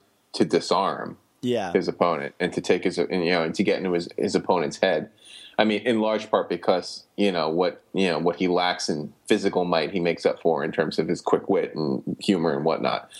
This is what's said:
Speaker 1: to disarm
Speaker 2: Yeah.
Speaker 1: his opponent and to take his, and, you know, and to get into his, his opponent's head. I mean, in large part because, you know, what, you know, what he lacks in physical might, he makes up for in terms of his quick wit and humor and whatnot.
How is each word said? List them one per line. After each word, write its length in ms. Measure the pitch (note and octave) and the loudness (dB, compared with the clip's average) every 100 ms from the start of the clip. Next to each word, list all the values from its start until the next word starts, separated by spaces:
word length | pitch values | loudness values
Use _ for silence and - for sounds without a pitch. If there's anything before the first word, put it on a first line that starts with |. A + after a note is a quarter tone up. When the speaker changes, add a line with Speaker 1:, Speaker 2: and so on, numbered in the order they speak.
| _ _ _ | _ _ _
Speaker 1:
to 100 | - | -2
disarm 720 | F#2 E2 - F2+ F#2+ C2+ - - _ _ | 2 2 2 0 0 -2 -8 -12 _ _
Speaker 2:
Yeah. 300 | B2 A#2 F#2+ | -2 -2 0
Speaker 1:
his 140 | F#2 F2+ | 0 0
opponent 460 | - F2 D#2 C#2+ - | 0 0 0 -4 -4
and 120 | F2+ | -4
to 80 | - | -2
take 220 | - F2+ | 0 0
his, 140 | F#2 F2 | 0 -2
and, 260 | - F#2 | -2 0
you 60 | E2+ | 2
know, 140 | F2+ | 2
and 100 | D#2+ | 0
to 80 | - | 0
get 160 | G2+ F2 | 0 0
into 140 | F#2 | 0
his, 160 | F2 E2+ - | -2 -2 -4
his 160 | G#2 | 0
opponent's 440 | F#2 - F#2 D2 - | 0 2 0 0 0
head. 300 | F#2+ E2+ - _ - - - - | 2 2 -2 _ -20 -20 -6 0
I 60 | |
mean, 180 | A2 G2+ A2 | 2 2 0
in 140 | A2+ | 0
large 280 | G#2+ G#2+ - | 2 -2 0
part 200 | G2+ F2 | 0 0
because, 560 | F2 - F#2 - - - - | -2 0 0 0 -12 -10 0
you 140 | G2+ | 0
know, 180 | F2 D#2 | 2 0
what, 320 | E2 F2+ - _ | 2 0 -2 _
you 140 | - F#2+ | 0 2
know, 100 | D#2 | 2
what 160 | E2+ E2+ | 0 0
he 120 | A#2 | 2
lacks 400 | F2+ F2+ F2+ - | 2 0 -2 -2
in 240 | D#2 D2+ - - | -4 -6 -8 0
physical 360 | G#2+ F#2+ F2+ | 0 2 0
might, 280 | F2 E2+ D#2+ | 0 0 0
he 80 | F#2+ | 0
makes 260 | E2+ E2 - | 0 0 0
up 160 | - | 0
for 220 | E2+ D2+ | 0 0
in 80 | D2+ | 0
terms 260 | - D#2 - | -2 -2 -2
of 80 | D#2+ | -2
his 140 | F2+ | -2
quick 280 | - - - | 0 0 2
wit 240 | F#2+ D#2 C#2 | -2 -2 -4
and 400 | D2+ C2 - - | -4 -4 -6 -4
humor 340 | - F#2 E2 C#2+ | 0 2 2 0
and 80 | |
whatnot. 440 | D#2 D#2 B1+ - - | 0 0 -2 -4 -8